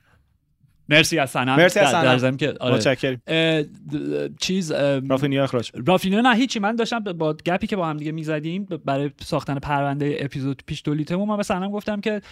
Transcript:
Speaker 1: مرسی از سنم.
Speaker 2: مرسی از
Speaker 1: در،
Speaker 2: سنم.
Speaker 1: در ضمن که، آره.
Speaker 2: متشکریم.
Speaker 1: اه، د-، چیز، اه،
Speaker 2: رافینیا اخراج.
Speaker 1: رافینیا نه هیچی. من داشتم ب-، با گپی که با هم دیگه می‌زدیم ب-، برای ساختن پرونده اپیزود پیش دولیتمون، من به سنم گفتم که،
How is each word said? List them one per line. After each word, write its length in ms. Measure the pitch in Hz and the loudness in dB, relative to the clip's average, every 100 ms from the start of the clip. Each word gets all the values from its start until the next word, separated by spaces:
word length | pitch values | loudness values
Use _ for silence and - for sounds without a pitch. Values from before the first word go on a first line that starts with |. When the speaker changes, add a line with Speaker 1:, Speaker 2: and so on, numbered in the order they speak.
| _ _ _ _ _ _ _ _ - | _ _ _ _ _ _ _ _ 4
Speaker 1:
مرسی 300 | 151 156 160 | 4 6 2
از 120 | 131 | 0
سنم. 260 | 147 127 139 | 0 2 6
Speaker 2:
مرسی 240 | 180 202 | 6 6
از 60 | 190 | 4
Speaker 1:
در، 60 | |
Speaker 2:
سنم. 120 | 175 | 4
Speaker 1:
در 140 | 131 127 | 4 4
ضمن 180 | 127 135 | 2 0
که، 180 | 143 - | -2 -2
آره. 140 | 127 | 0
Speaker 2:
متشکریم. 480 | 123 135 127 135 123 - | 2 2 2 -2 -4 -2
Speaker 1:
اه، 360 | 160 160 160 | 0 2 0
د-، 40 | 147 - 151 147 143 147 147 147 | -2 -10 -10 -6 -4 -4 -6 -6
چیز، 320 | - 190 160 | -4 -2 -2
اه، 280 | 139 143 135 135 | 0 0 0 0
Speaker 2:
رافینیا 360 | 135 143 135 | 0 2 0
اخراج. 260 | 135 123 - - 139 | 0 0 -4 -4 2
Speaker 1:
رافینیا 340 | 185 190 202 | 2 2 2
نه 140 | 254 | 4
هیچی. 240 | 220 262 226 | 4 2 0
من 180 | 202 233 | -2 -2
داشتم 220 | 226 233 | -2 -4
ب-، 120 | 202 | -6
با 200 | 165 156 156 170 | -4 -2 -2 -2
گپی 200 | 185 220 | -2 -2
که 100 | 202 | -2
با 100 | 165 | -2
هم 100 | 151 | -4
دیگه 160 | 151 | -6
می‌زدیم 520 | 160 151 156 160 185 | -6 -4 -4 -4 -8
ب-، 120 | 190 165 | -8 -6
برای 340 | - 139 143 - | -2 -2 -2 -6
ساختن 380 | - 151 - 139 | -4 -4 -2 -6
پرونده 580 | 135 143 143 143 143 - | -2 0 0 -2 -2 -2
اپیزود 420 | 139 143 139 135 - | -6 -6 -6 -6 -8
پیش 160 | 156 | -8
دولیتمون، 440 | 156 151 147 180 208 | -4 -4 -2 -4 -2
من 80 | 208 | -4
به 60 | |
سنم 280 | 208 180 196 | -2 -2 -4
گفتم 300 | 202 214 208 | -6 -6 -4
که، 200 | 214 208 - | -4 -4 -8